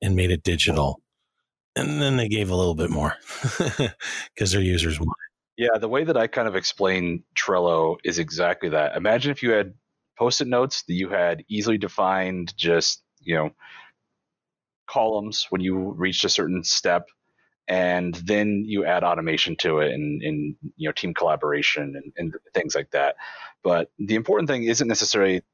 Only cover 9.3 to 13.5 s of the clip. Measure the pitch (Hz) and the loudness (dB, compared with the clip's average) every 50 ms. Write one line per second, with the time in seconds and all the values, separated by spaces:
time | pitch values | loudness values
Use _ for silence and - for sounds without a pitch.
9.3 | 139 - - 120 113 107 101 95 98 - _ _ _ _ _ _ _ - 120 120 | -2 0 2 2 4 4 2 0 -6 -16 _ _ _ _ _ _ _ 0 0 2
10.3 | - - 139 123 123 123 127 135 - - - - 87 90 95 90 98 92 87 87 | 2 0 0 0 2 2 2 2 -2 -6 -4 -4 -2 -2 -2 -2 0 2 2 2
11.3 | 85 78 - - 107 107 104 113 113 104 104 90 - - 98 95 95 95 92 92 | 0 -2 -6 -6 -4 -2 0 0 0 0 -2 -4 -2 0 0 2 2 0 0 -2
12.3 | 92 90 87 - - - - 85 85 82 80 - - - _ _ _ _ _ 85 | -4 -4 -6 -8 -6 -2 2 2 4 4 2 0 -2 -6 _ _ _ _ _ -2
13.3 | 82 78 78 76 | 0 0 0 -2